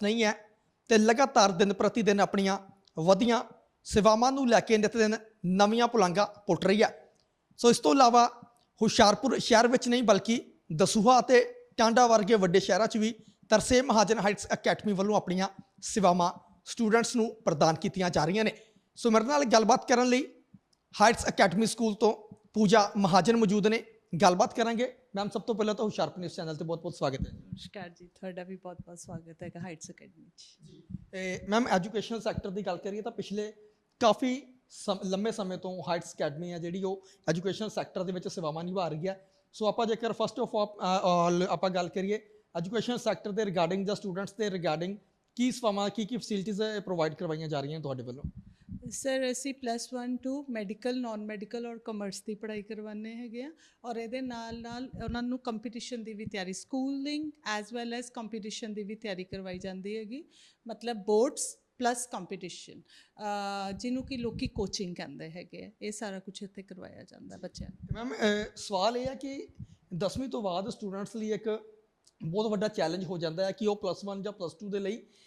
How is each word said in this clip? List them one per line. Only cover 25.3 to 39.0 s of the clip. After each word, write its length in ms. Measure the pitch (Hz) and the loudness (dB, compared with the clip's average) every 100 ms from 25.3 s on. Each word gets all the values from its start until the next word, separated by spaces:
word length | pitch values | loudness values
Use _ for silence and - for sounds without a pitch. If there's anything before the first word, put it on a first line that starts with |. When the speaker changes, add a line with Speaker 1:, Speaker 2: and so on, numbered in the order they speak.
| 220 | -6
Speaker 1:
ਤੋਂ 140 | 214 | -4
ਪਹਿਲਾਂ 200 | 214 214 | -2 -2
ਤਾਂ 100 | 208 | 0
ਹੁਸ਼ਿਆਰਪੁਰ 360 | 214 - 156 180 | -4 -2 -4 -4
ਨਿਊਜ਼ 140 | 170 | -10
ਚੈਨਲ 220 | - 160 151 | -8 -8 -8
ਤੇ 80 | |
ਬਹੁਤ-ਬਹੁਤ 300 | 165 165 170 | -6 -6 -8
ਸਵਾਗਤ 320 | - 147 131 - | -4 -4 -4 -8
ਹੈ। 60 | |
Speaker 2:
ਨਮਸਕਾਰ 560 | - - - - 208 175 | -10 -16 -16 -14 -14 -14
ਜੀ, 180 | 175 175 | -16 -20
ਤੁਹਾਡਾ 380 | _ 190 180 | _ -12 -10
ਵੀ 120 | 180 190 | -12 -12
ਬਹੁਤ-ਬਹੁਤ 420 | 180 175 - 175 | -14 -16 -18 -18
ਸਵਾਗਤ 440 | - 170 165 160 | -14 -14 -14 -16
ਹੈਗਾ 180 | 175 170 | -14 -12
ਹਾਈਟਸ 300 | 185 156 - | -14 -14 -16
ਅਕੈਡਮੀ 360 | - - 160 - _ | -20 -20 _ -20 _
'ਚ। 60 | - _ | -20 _
Speaker 1:
ਜੀ। 180 | - - - - - | -20 -20 -14 -14 -12
ਤੇ 280 | 190 185 190 190 | -8 -6 -6 0
ਮੈਮ, 200 | 220 254 | 0 2
ਐਜੂਕੇਸ਼ਨਲ 520 | 190 202 208 - 226 | 0 0 -6 -6 -6
ਸੈਕਟਰ 300 | 214 - 202 | -4 -6 -6
ਦੀ 120 | 190 | -6
ਗੱਲ 140 | 196 175 | -6 -6
ਕਰੀਏ 260 | 196 208 | -6 -8
ਤਾਂ 100 | 226 | -8
ਪਿਛਲੇ 400 | 226 190 202 208 - - _ _ - | -8 -8 -6 -8 -12 -20 _ _ 2
ਕਾਫੀ 420 | 233 208 254 262 - _ _ | 2 4 0 -4 -8 _ _
ਸਮ-, 300 | - - 196 | -12 -6 -4
ਲੰਮੇ 280 | 190 190 220 | -4 -2 -2
ਸਮੇਂ 260 | 220 185 180 | -4 -6 -6
ਤੋਂ 240 | 185 185 156 | -10 -10 -4
ਹਾਈਟਸ 260 | 170 - | -4 -6
ਅਕੈਡਮੀ 380 | - 156 147 175 | -6 -6 -4 -10
ਹੈ 60 | 170 | -8
ਜਿਹੜੀ 240 | 170 190 | -8 -6
ਉਹ 240 | 190 190 - _ - | -6 -6 -12 _ -4
ਐਜੂਕੇਸ਼ਨਲ 420 | 170 190 - 214 | -2 -2 -4 -6
ਸੈਕਟਰ 340 | - 147 - | -6 -6 -6
ਦੇ 80 | 180 | -6
ਵਿੱਚ 160 | 185 185 | -6 -6
ਸੇਵਾਵਾਂ 360 | - 156 160 | -6 -6 -4
ਨਿਭਾ 240 | 175 190 165 | -6 -4 -4
ਰਹੀ 200 | 156 | -4